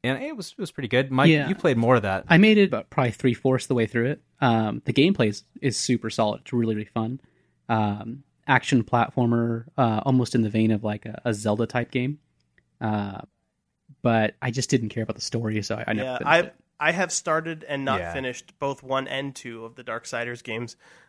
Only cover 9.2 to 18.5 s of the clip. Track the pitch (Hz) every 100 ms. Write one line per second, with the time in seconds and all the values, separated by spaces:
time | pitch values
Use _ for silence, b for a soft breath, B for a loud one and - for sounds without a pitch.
9.2 | 120 117 117 113 113 - 120 110 - 131
10.2 | 120 120 110 110 110 107 107 104 110 107
11.2 | 123 104 107 107 117 123 120 123 127 147
12.2 | _ _ _ _ _ _ 110 107 101 95
13.2 | - _ _ _ _ _ _ - 123 113
14.2 | 107 - 127 120 - 131 110 117 113 -
15.2 | - 117 113 107 104 110 110 110 131 127
16.2 | 139 165 175 _ _ _ 151 170 180 -
17.2 | - 160 165 160 160 143 135 131 85 135
18.2 | 131 120 -